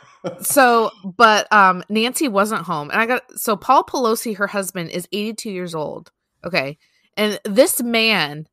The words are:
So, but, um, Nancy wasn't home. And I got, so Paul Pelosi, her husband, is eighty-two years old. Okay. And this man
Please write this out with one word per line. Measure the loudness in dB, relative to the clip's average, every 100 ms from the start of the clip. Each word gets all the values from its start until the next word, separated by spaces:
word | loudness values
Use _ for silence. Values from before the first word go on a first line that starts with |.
| _ _ -12 -8
So, | -2 4 4 4 0 -6
but, | -8 4 4 4 4
um, | 4 6 2 -2
Nancy | -2 -2 -2 -2
wasn't | 0 0 -2
home. | -6 -6 -4
And | -2
I | 0
got, | -2 -6 -8
so | -4 -2
Paul | 4 4
Pelosi, | 4 -2 0 -2 -4 -4
her | -4
husband, | -4 -6 -8 -8
is | -8 -6
eighty-two | -6 -6 -8 -8
years | -8 -8
old. | -6 -8 -10 -16 _ _ _
Okay. | -4 -4 -4 -10 _ _ _ -4
And | -4 -4
this | -2 2 2 2
man | -2 0 2 0 -2 -6 -16